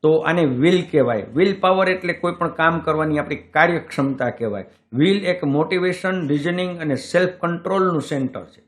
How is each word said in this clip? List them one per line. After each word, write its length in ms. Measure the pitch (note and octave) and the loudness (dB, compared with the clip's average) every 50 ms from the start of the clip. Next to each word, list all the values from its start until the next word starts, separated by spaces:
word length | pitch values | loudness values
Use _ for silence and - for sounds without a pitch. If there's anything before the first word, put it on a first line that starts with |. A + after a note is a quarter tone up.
તો 140 | - D#3 D#3 | 4 4 2
આને 280 | D#3 D#3 D#3+ E3 F3 E3 | 2 2 0 0 2 2
વિલ 380 | C#3+ B2+ B2 C#3 F3 F#3 F3 | 0 0 2 2 2 2 2
કહેવાય. 440 | E3+ - - D3+ B2+ A#2+ A#2 G#2+ F#2+ G#2+ A2 | 0 0 4 4 4 4 4 0 -4 -4 2
વિલ 260 | C#3+ F#3 G3+ G3 G3 | 2 2 2 2 2
પાવર 280 | - F#3 F#3+ F#3+ F#3+ F#3 | 2 2 4 4 2 2
એટલે 240 | F#3 F#3 - F3 | 0 -2 -2 -6
કોઈ 200 | E3+ - - F3 | -4 -2 -4 -4
પણ 160 | E3+ - E3+ D#3+ | -2 -2 -4 -4
કામ 300 | - - D#3+ E3 E3+ E3 | 0 2 2 2 2 0
કરવાની 400 | D#3 D#3+ D#3 D#3 D#3 D#3 D3+ D3 | -2 -2 -2 0 0 0 -2 -2
આપણી 180 | D3 - D3+ | -2 -4 -8
કાર્યક્ષમતા 960 | - - - _ D3+ E3 F3 F3 D#3 - - - - C#3 C#3 C3+ C3 C3 A#2+ | -10 -10 -4 _ 2 2 2 2 -2 -6 -6 -4 -2 -2 -2 -2 -2 -4 -4
કહેવાય. 340 | - - A#2 A2 G2+ G2 F#2 - _ _ _ _ | -4 -4 -6 -6 -4 -6 -10 -14 _ _ _ _
વિલ 340 | - B2 D3+ F#3 G3 G3+ F#3+ | 0 2 4 4 4 2 0
એક 180 | F3+ F3 - - | -2 -2 -2 0
મોટિવેશન, 840 | C#3+ C3+ D3 D#3+ D#3+ F#3 F3+ F3 F3+ F3 F3+ - F#3 F#3+ F#3 E3 C3+ | 0 0 0 0 0 0 0 0 0 -2 -2 -4 -4 -2 -2 -2 -2
રિઝનિંગ 520 | D3 D3 C#3+ F3 F3 F3+ F3+ F3+ F3 E3+ | -2 0 0 -2 -2 -2 -4 -6 -6 -6
અને 160 | D#3+ D3+ C3+ | -4 -2 -2
સેલ્ફ 340 | A#2+ - - - F3 F#3 F3+ F3+ - | -4 -4 0 0 2 2 2 -2 -4
કંટ્રોલનું 600 | - E3+ E3+ E3+ - F#3 F#3+ G3 F#3+ F#3 E3+ D3+ | -4 -4 -4 -4 -4 -2 0 0 0 0 0 -2
સેન્ટર 420 | - - D#3 C#3 C3+ B2+ - G2+ F2+ | -4 -4 -4 -4 -4 -4 -6 -10 -14
છે. 180 | - _ _ _ | -14 _ _ _